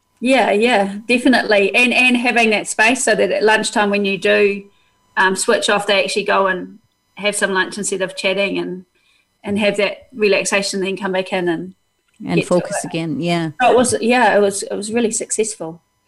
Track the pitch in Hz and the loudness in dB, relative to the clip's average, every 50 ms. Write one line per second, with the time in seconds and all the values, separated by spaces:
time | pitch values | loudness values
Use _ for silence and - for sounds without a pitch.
0 | _ _ _ _ 226 247 269 254 202 175 196 208 226 247 247 202 196 196 196 208 | _ _ _ _ 0 2 2 4 4 2 2 2 2 2 2 2 0 0 -4 -8
1 | - - 240 247 247 285 240 214 - - 214 202 202 190 - 240 247 240 - - | -2 -2 -2 2 4 4 4 4 2 2 2 2 2 2 2 2 2 2 2 2
2 | 254 254 247 240 240 247 220 233 226 220 208 196 180 - - - 214 226 262 254 | 2 2 2 2 0 0 0 2 2 2 0 0 -2 -4 -2 0 2 2 2 0
3 | - 240 214 196 202 185 180 196 202 214 214 214 214 - - 226 208 202 202 202 | 0 0 2 2 0 0 0 0 2 2 2 2 0 -2 -2 0 0 0 0 0
4 | 202 196 196 185 202 208 208 208 208 202 202 202 196 - _ _ _ _ _ _ | 0 -2 -2 -2 0 2 2 4 2 2 0 -2 -8 -14 _ _ _ _ _ _
5 | _ _ _ 185 190 185 190 190 - - 220 - - 233 208 196 - - 202 196 | _ _ _ 0 0 0 0 0 0 0 0 0 2 0 0 0 0 0 0 0
6 | 185 196 - 214 190 202 196 196 196 190 185 180 180 190 196 - _ _ _ _ | 0 0 -2 -4 -2 0 0 2 2 0 0 -2 -6 -10 -14 -20 _ _ _ _
7 | _ _ _ - 190 208 196 - 208 196 196 185 180 180 - 208 190 - 202 185 | _ _ _ -6 -4 -4 -2 -2 -2 -2 0 -2 -2 -2 -4 -6 -6 -6 -4 -4
8 | 190 180 190 - - 190 190 196 196 190 180 175 175 180 180 185 185 _ _ _ | -4 -6 -6 -4 -4 -2 0 0 -2 -2 -2 -4 -6 -6 -8 -10 -12 _ _ _
9 | _ _ _ _ _ _ _ _ - 202 202 196 208 202 202 208 202 190 - - | _ _ _ _ _ _ _ _ -8 -6 -2 0 0 0 2 2 0 -2 -2 -8
10 | - _ - - 214 202 196 - 185 - 202 196 196 - - 196 185 190 190 185 | -14 _ -4 0 2 2 2 2 0 -2 -2 -2 -2 -2 -4 -4 -4 -4 -4 -4
11 | 196 190 185 185 190 - 202 185 180 175 165 160 175 185 - _ _ _ _ _ | -6 -4 -4 -4 -4 -2 -4 -2 -2 -2 -2 -4 -6 -10 -14 _ _ _ _ _
12 | _ _ _ _ 220 - 175 170 - - 180 180 175 - - - - 175 - 165 | _ _ _ _ -8 -2 -2 -2 0 2 0 0 0 -2 -6 -8 -8 -6 -6 -6
13 | 165 165 143 - 165 175 170 170 165 160 143 - - 240 427 339 254 - - - | -4 -4 -4 -4 -2 -2 -2 -2 -2 -4 -2 0 2 4 4 4 4 2 0 0
14 | - 226 240 254 233 202 185 202 208 196 196 196 - - 208 190 208 220 214 240 | 0 2 2 4 4 4 4 4 2 2 0 -4 -6 -8 -8 -8 -6 -4 -2 -2
15 | 240 208 226 - - - - - 220 220 - - 165 160 165 170 _ _ _ _ | -2 -2 -2 -4 -6 -6 -4 -4 -4 -4 -4 -8 -10 -12 -12 -14 _ _ _ _
16 | _ | _